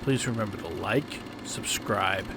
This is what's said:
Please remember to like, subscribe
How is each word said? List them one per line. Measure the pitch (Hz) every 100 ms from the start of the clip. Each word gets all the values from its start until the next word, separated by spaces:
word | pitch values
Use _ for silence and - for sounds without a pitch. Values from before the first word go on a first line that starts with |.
Please | - 131 -
remember | 113 110 98
to | 87
like, | 87 101 120 147 - - -
subscribe | - - 113 - - 101 95 95 -